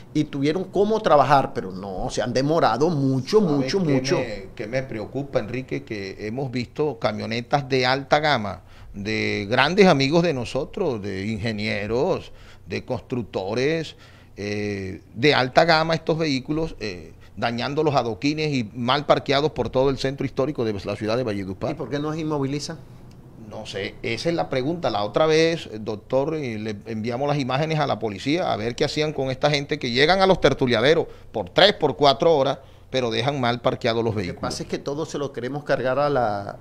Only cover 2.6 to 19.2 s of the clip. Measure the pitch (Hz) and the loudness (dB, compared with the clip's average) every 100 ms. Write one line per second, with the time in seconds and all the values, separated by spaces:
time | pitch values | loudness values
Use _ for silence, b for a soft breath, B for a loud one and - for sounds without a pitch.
2.6 | 135 113 156 151 135 131 123 214 185 143 | 4 4 2 2 2 0 2 4 4 2
3.6 | 131 196 165 135 - 175 120 101 - - | 2 0 2 2 2 0 -2 -8 -10 -10
4.6 | 107 131 131 110 101 131 139 131 101 123 | -6 -4 -4 -6 -6 -6 -2 -2 -2 -6
5.6 | 131 143 - 107 98 - 104 123 135 123 | -6 -8 -6 -8 -8 -8 -8 -6 -4 -4
6.6 | 120 - 151 117 107 107 107 117 123 143 | -6 -2 -4 -2 -2 -2 -4 -4 0 -2
7.6 | 131 135 127 135 139 151 151 131 101 90 | 2 2 4 2 2 4 4 2 0 -8
8.6 | b b b - 101 110 107 104 101 127 | b b b -8 -2 0 0 -2 0 2
9.6 | 139 190 185 147 135 170 170 135 113 131 | 4 6 6 6 4 2 2 0 -4 -4
10.6 | 151 - 180 113 98 95 101 110 113 104 | -4 -2 -2 -2 -4 -4 -4 -2 -2 -2
11.6 | 107 107 104 117 175 131 - B B B | -2 -2 -2 0 0 -2 -6 B B B
12.6 | - 110 - 120 - 123 95 113 95 113 | -8 -8 -4 -8 -4 -6 -4 -4 -2 0
13.6 | 135 165 156 - B B B - 101 104 | 0 0 -4 -12 B B B -8 -6 -4
14.6 | 104 98 95 92 - - 147 127 131 160 | -4 -4 -6 -10 -12 0 4 4 4 4
15.6 | 165 160 160 165 - 160 160 135 135 151 | 6 4 2 0 0 0 0 -2 -2 -4
16.6 | 160 - 107 87 80 - b - 117 120 | -4 -6 -8 -8 -14 -18 b -4 -4 -2
17.6 | 123 139 156 135 117 107 143 156 156 139 | -2 0 2 2 0 -2 -2 0 0 -2
18.6 | 104 127 120 139 143 147 | -2 -4 0 0 2 2